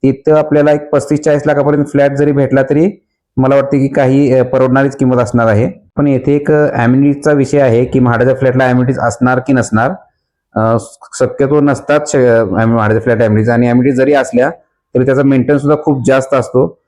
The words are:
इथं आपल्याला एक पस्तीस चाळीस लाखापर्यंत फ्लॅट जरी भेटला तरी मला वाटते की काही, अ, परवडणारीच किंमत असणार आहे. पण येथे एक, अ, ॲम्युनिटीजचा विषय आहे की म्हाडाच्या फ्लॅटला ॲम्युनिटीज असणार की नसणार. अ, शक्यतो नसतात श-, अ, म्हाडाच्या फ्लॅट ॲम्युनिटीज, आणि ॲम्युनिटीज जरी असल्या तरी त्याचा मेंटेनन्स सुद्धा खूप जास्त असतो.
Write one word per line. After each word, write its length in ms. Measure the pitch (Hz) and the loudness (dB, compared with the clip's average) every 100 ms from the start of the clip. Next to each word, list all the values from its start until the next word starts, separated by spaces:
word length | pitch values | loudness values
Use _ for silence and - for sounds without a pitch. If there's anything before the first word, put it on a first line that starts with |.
इथं 320 | 135 135 - 156 | 0 -2 0 0
आपल्याला 360 | 156 147 147 | 2 0 2
एक 180 | 147 147 | 0 0
पस्तीस 320 | 143 131 151 | -4 -2 -4
चाळीस 220 | 156 147 147 | 0 -2 0
लाखापर्यंत 400 | 147 143 147 147 | 0 0 0 -2
फ्लॅट 260 | 139 143 | 0 0
जरी 200 | 139 147 | 0 -2
भेटला 320 | 143 131 131 | 0 0 0
तरी 420 | 135 147 180 202 _ _ _ - | 0 0 0 -4 _ _ _ -2
मला 180 | 131 139 | 0 0
वाटते 240 | 135 143 | 0 0
की 80 | 135 | 0
काही, 460 | 135 131 135 143 | 0 2 2 2
अ, 100 | 127 | 2
परवडणारीच 540 | 123 131 131 131 139 131 | 0 0 0 2 0 0
किंमत 180 | 131 123 | 0 0
असणार 320 | 113 120 113 | 0 0 2
आहे. 240 | 104 135 - _ - | 0 -2 -6 _ -4
पण 120 | 143 | 0
येथे 280 | 131 131 143 | 0 0 -2
एक, 160 | 143 | 0
अ, 160 | 151 151 | 0 0
ॲम्युनिटीजचा 580 | - 117 131 143 143 151 | 0 0 2 2 0 0
विषय 280 | 147 135 147 | 0 0 2
आहे 260 | 135 117 127 | 2 2 0
की 140 | 131 | 0
म्हाडाच्या 360 | 123 117 123 127 | 0 2 0 0
फ्लॅटला 300 | 131 127 131 | 0 0 0
ॲम्युनिटीज 340 | 127 127 127 | 0 0 -2
असणार 400 | 120 113 127 127 | -4 -2 -2 -2
की 140 | 127 | 0
नसणार. 380 | 131 113 110 127 185 _ _ _ _ _ - | -2 0 -2 -2 -6 _ _ _ _ _ -4
अ, 220 | 110 117 - - - - | -2 -2 -4 -20 -18 -4
शक्यतो 420 | 127 - 139 147 | -4 -2 -2 0
नसतात 380 | 143 135 - 147 147 | 0 -2 -2 -2 0
श-, 80 | 147 | 0
अ, 280 | 123 117 | 2 2
म्हाडाच्या 580 | 107 92 113 117 107 107 | 0 0 0 0 0 -2
फ्लॅट 160 | 110 113 | 0 0
ॲम्युनिटीज, 320 | 113 107 110 | 2 0 0
आणि 180 | 120 123 | 0 2
ॲम्युनिटीज 300 | 120 127 127 | 2 0 0
जरी 160 | 131 | 2
असल्या 360 | 143 127 123 135 - _ _ _ 123 | 0 0 0 -2 -4 _ _ _ -4
तरी 100 | 127 | 0
त्याचा 180 | 131 | 0
मेंटेनन्स 380 | 139 135 123 147 | 2 0 0 0
सुद्धा 220 | 143 151 | 0 -2
खूप 180 | - 139 117 | 0 -2 0
जास्त 260 | 135 131 | -2 0
असतो. 480 | 135 117 127 131 - | -2 -2 -2 -2 -4